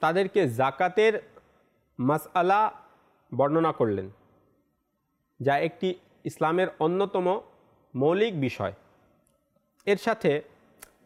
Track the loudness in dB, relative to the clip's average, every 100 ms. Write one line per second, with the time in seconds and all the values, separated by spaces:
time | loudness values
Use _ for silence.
0 | 0 0 0 0 0 2 0 0 0 4
1 | 2 2 -6 -20 _ _ _ _ _ -4
2 | 0 -2 -2 0 2 2 0 -4 -20 _
3 | _ _ -8 -2 0 2 0 0 0 -2
4 | -6 -14 _ _ _ _ _ _ _ _
5 | _ _ _ -6 -2 0 -2 -4 -6 -6
6 | _ _ -12 -4 0 0 -2 -2 -2 0
7 | -2 -2 -2 -2 -6 _ _ _ _ -2
8 | 0 2 0 0 -4 -4 -6 -8 _ _
9 | _ _ _ _ _ _ _ _ -2 0
10 | 0 0 2 0 -2 _ _ _ -20 _